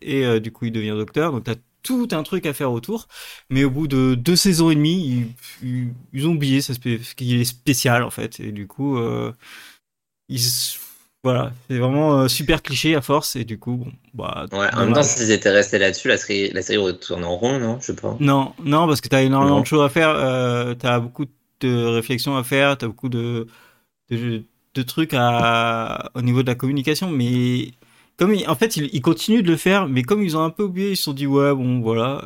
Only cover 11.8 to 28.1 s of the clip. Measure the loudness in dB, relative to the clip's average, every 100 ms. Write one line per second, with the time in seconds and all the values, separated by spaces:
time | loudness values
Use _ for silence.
11.8 | 0 2 4 4 2 0 0 0 -2 -2
12.8 | 0 0 2 0 0 -6 -8 -8 -6 -6
13.8 | -8 -16 _ -10 -8 -8 -6 -2 -2 2
14.8 | 2 4 2 2 2 2 4 4 4 2
15.8 | 2 0 0 0 0 -2 -2 -4 -2 0
16.8 | 0 -4 -8 -6 -4 -2 -2 -2 -2 -4
17.8 | -6 -8 -6 0 2 2 0 -4 0 2
18.8 | 2 2 2 2 4 4 4 4 4 2
19.8 | 2 4 2 2 0 0 0 0 -2 -2
20.8 | 0 0 -2 -6 -10 _ _ -4 0 2
21.8 | 2 0 0 -2 -2 -2 0 2 2 0
22.8 | -4 -6 -4 -4 -2 -4 -6 -12 _ _
23.8 | _ _ -8 -4 -2 -4 -8 _ _ -6
24.8 | -4 -2 -2 2 2 4 2 2 2 -2
25.8 | -4 -6 -8 -4 0 2 2 0 -2 -2
26.8 | 0 -2 -2 -2 0 2 2 0 -4 -12
27.8 | _ _ _